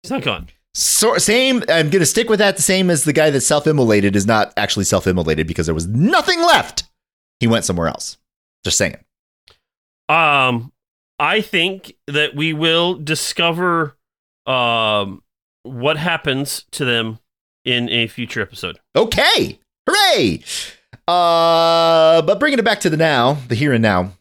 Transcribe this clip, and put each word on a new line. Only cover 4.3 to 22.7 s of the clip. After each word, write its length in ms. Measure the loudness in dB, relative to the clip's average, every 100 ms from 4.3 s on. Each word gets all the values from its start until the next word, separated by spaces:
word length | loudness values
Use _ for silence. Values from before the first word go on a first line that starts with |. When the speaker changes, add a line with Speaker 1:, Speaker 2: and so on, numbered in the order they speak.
| 0 0 -2
Speaker 2:
actually 280 | -4 -2 0
self-immolated 600 | 0 0 0 0 -2 -2
because 200 | -4 -2
there 80 |
was 120 | -2 -2
nothing 520 | 0 2 2 0 0
left. 440 | 2 2 0 -8 -12 _ _ _ _ _
He 60 | 0
went 160 | 0 0
somewhere 220 | -2 -4
else. 280 | -6 -12 -16 _ _ _ _
Just 140 | -4 -2
saying. 180 | -2 -4 _ _ _ _ _ _ _ _ _ _ _
Speaker 1:
Um, 640 | 0 2 2 0 -2 -8 _ _ _ _ _
I 220 | -2 -2
think 540 | -2 -4 -4 -6 -16 -20 -6
that 280 | -2 -2
we 180 | -2 -4
will 420 | -2 0 0 0
discover, 1040 | -4 -6 -6 -6 -2 -2 0 -2 -2 -4 _ _ _ _ _ -6
um, 760 | -2 0 0 0 0 -4 -10 _ _ _ _
what 320 | -16 -4 -2 -2
happens 680 | -2 -4 -4 -4 -4 -8 -12
to 120 | -6
them 340 | -2 -2 -4 -8 _ _ _ _
in 240 | -4 -4 -2
a 180 | -2 -2
future 320 | -6 -10 -6
episode. 360 | -8 -8 -12 -12 _ 0
Speaker 2:
Okay. 640 | 0 2 2 0 -2 -8 _ _ -2
Hooray. 540 | 0 2 2 0 -2 -8 -12 -12 -16 _ -10 -2
Uh, 1160 | 2 4 4 4 4 4 4 4 6 6 6
but 180 | 4 2
bringing 180 | 2 2
it 60 |
back 160 | 0